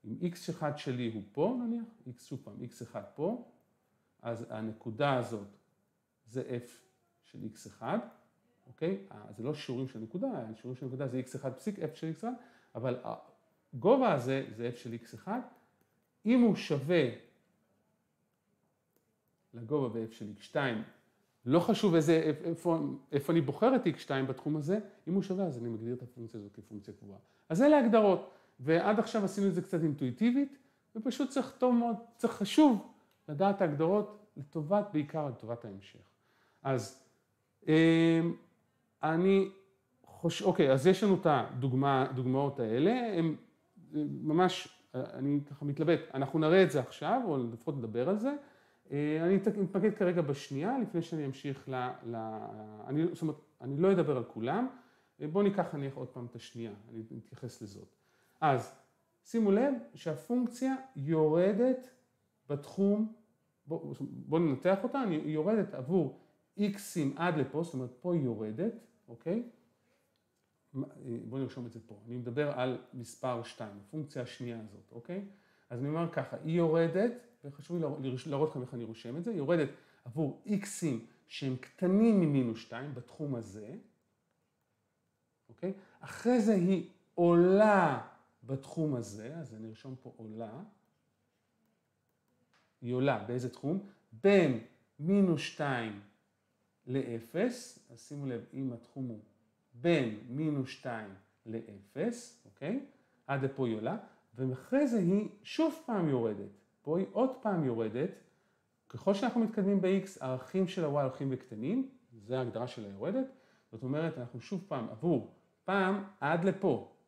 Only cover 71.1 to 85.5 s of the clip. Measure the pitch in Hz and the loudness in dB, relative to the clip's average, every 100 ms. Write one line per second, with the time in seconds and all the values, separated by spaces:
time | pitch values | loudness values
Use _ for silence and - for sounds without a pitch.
71.1 | 117 113 131 127 131 120 113 - 104 110 | -10 -8 -6 -6 -8 -12 -14 -18 -20 -12
72.1 | 123 123 117 147 127 127 120 - 131 117 | -10 -6 -2 -2 0 -2 -4 -8 -14 -14
73.1 | - 131 120 113 - 110 101 101 156 147 | -8 -6 -6 -8 -12 -12 -14 -12 -10 -8
74.1 | 135 117 - 123 117 110 101 - 117 - | -8 -10 -8 -10 -10 -12 -18 -20 -20 -10
75.1 | 180 196 - _ _ _ 120 139 156 170 | -10 -10 -18 _ _ _ -8 -4 -2 -2
76.1 | 151 127 - 156 170 170 165 165 185 233 | -4 -6 -8 -2 2 4 4 2 2 0
77.1 | 226 - _ 143 139 143 175 151 151 135 | -2 -16 _ -18 -16 -8 -4 -4 -4 -4
78.1 | 123 165 139 156 143 123 120 113 113 117 | -6 -4 0 0 -2 -8 -8 -10 -10 -10
79.1 | 135 180 202 139 175 143 - _ _ - | -8 -6 -4 2 2 2 -4 _ _ -12
80.1 | 117 147 - - 202 - - 165 117 - | -4 -4 -4 -2 -2 -2 -4 -4 -4 -8
81.1 | _ _ - 139 127 - - 180 196 226 | _ _ -8 -4 -6 -8 -4 2 4 6
82.1 | 202 160 139 120 110 - 117 143 127 - | 6 4 4 2 -2 -8 -10 -10 -12 -14
83.1 | - 147 127 104 101 104 185 - _ _ | -10 -6 -6 -6 -12 -14 -16 -18 _ _
84.1 | _ _ _ _ _ _ _ _ _ _ | _ _ _ _ _ _ _ _ _ _
85.1 | _ _ _ _ | _ _ _ _